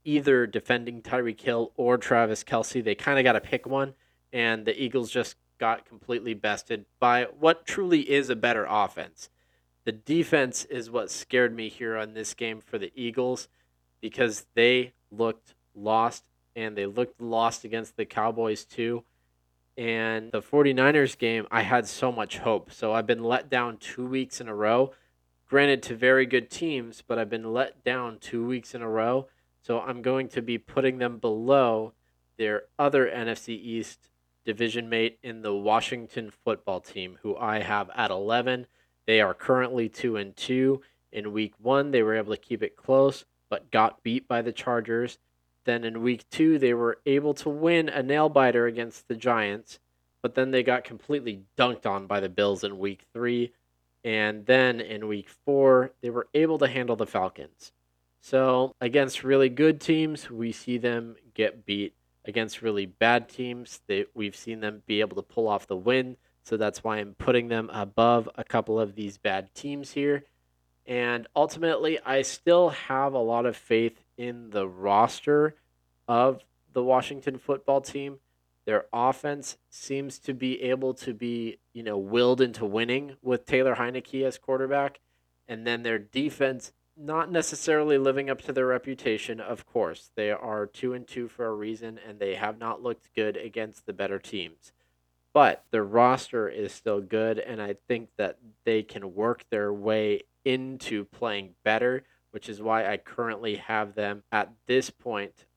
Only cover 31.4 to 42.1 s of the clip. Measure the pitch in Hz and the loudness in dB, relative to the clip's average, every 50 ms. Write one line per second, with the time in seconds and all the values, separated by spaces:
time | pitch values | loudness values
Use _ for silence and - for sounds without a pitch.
31.4 | 117 127 139 139 127 117 113 110 110 117 _ _ _ _ _ _ _ _ _ - | 2 4 4 6 6 4 2 0 -2 -6 _ _ _ _ _ _ _ _ _ -4
32.4 | 110 107 107 104 - _ _ - 143 143 143 135 127 92 82 120 117 117 113 - | -2 -2 -2 -2 -4 _ _ 0 0 2 4 4 2 2 0 -4 -4 -6 -6 -8
33.4 | - 120 113 101 98 120 113 113 107 - - _ _ _ _ _ _ _ _ _ | -8 -10 -10 -10 -8 -8 -6 -6 -8 -8 -14 _ _ _ _ _ _ _ _ _
34.4 | - 113 107 104 120 113 110 120 117 113 117 113 113 117 - _ - 123 113 113 | -8 -8 -4 -2 -2 -2 -2 -4 -4 -2 0 0 0 0 -2 _ -14 -14 -12 -8
35.4 | 110 107 101 101 101 107 110 117 120 - 123 120 113 - - 127 113 104 - _ | -4 -4 -4 0 2 2 2 2 2 -2 -8 -8 -10 -12 -12 -12 -12 -12 -12 _
36.4 | - 120 107 - - 98 92 90 - - - 98 92 92 90 - - 104 95 - | -2 -2 -2 -2 -4 -6 -6 -6 -8 -10 -12 -10 -10 -10 -12 -10 -6 -6 -4 -2
37.4 | 117 107 110 107 101 - 104 104 98 90 - 123 113 101 92 95 101 107 113 123 | -2 -2 -2 -2 -2 0 -2 -2 -2 -4 -2 -2 -2 -2 -2 -2 -2 0 0 0
38.4 | 120 127 127 123 127 _ _ _ _ _ _ _ - - 113 110 104 92 87 - | 2 0 -2 -4 -6 _ _ _ _ _ _ _ 2 4 6 6 6 4 2 -2
39.4 | - - 127 127 127 120 127 123 113 110 - - - 123 110 104 101 98 - - | 2 2 4 4 2 0 0 -2 -2 -2 -4 -4 -4 -2 -2 -2 -6 -8 -10 -10
40.4 | - - 127 131 131 135 135 135 - _ _ _ _ _ - 107 104 107 104 110 | -4 -2 0 2 2 2 2 0 -4 _ _ _ _ _ -12 -10 -8 -6 -4 -4
41.4 | 110 101 _ _ 107 123 135 139 143 147 135 120 110 110 | -4 -4 _ _ 0 2 2 2 2 2 2 2 2 2